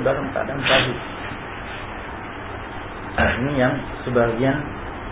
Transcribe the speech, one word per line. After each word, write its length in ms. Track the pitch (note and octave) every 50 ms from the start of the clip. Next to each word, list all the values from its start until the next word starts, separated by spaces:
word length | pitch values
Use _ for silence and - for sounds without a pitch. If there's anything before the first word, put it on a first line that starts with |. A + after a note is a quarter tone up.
| B2+
dalam 240 | C3+ C3+ C#3+ C#3 C3+
keadaan 320 | - - - B2 C3+ C#3
pahit. 360 | B2+ B2+ C3 C3+ B2+ C3 A#2 - - - - - - - - - - - - - - - - - - - - - - - - - - - - - - - - - - - - - - - - - - - - -
Nah, 120 | - - - A#2
ini 100 | B2+ C#3+ D3 C3
yang 160 | B2 B2+ B2+ B2+ - - - - -
sebagian 560 | C3 A#2+ A#2+ A#2 A#2 A2 A2+ C3 C3+ C#3 D3+ C#3+ - - - - - - - - -